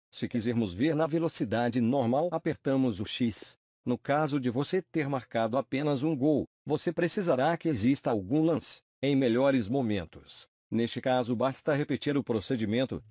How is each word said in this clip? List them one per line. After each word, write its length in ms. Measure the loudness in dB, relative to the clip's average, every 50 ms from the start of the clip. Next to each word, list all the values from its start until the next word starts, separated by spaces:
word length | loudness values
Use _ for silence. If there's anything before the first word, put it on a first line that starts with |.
| _ _
Se 160 | -12 -8 -6
quisermos 460 | -4 -2 -2 0 0 0 0 0 -2 0
ver 220 | 0 0 2 2
na 120 | 2 0
velocidade 760 | 0 0 0 0 0 -2 -2 -2 0 0 0 0 2 2 2 2
normal, 480 | 2 2 2 2 2 2 2 0 0 -2
apertamos 680 | -2 -2 -2 -4 -2 -2 0 2 2 2 2 0 -2
o 60 | -6
X. 540 | -6 -2 0 0 0 -2 -2 -8 -12 -14 _ _ _ _ _ -4
No 120 | -4 -4
caso 440 | -4 -2 0 0 0 2 0 0 0
de 100 | 0 0
você 320 | 0 -2 -2 0 -2 -2 -2
ter 260 | _ -4 -4 -2 -2
marcado 480 | -2 -4 -4 -4 -2 0 0 0 0
apenas 460 | -2 -2 -2 -2 -2 0 0 0 0 0
um 140 | 0 0
gol, 280 | 2 2 2 2 2 0 -4 _ _ -6
você 280 | -4 -2 -2 -2 -2 -2
precisará 640 | 0 0 0 0 0 0 2 2 2 2 2 0
que 120 | 0 0 -2
exista 420 | 0 2 2 2 2 2 0 -2
algum 320 | -2 -2 -2 0 0 2 2
lance, 360 | 2 2 0 -2 -8 -12 -14 -16 _ _ _
em 140 | 0 2 2
melhores 540 | 4 4 4 4 4 4 4 4 2 2 0
momentos. 800 | 0 0 0 0 0 -2 -4 -6 -12 -18 -20 -18 -18 -18 -18 -18 _ _ _ -4
Neste 320 | -2 0 0 0 -2 -2
caso, 360 | 0 0 2 2 2 0 0
basta 360 | 0 0 -2 -2 -2 -2 0 0
repetir 440 | 0 0 0 -2 -2 -2 0 0
o 60 | 0 0
procedimento, 800 | 0 0 -2 0 -2 -2 0 0 0 0 0 0 -2 -4 -8 -10 -12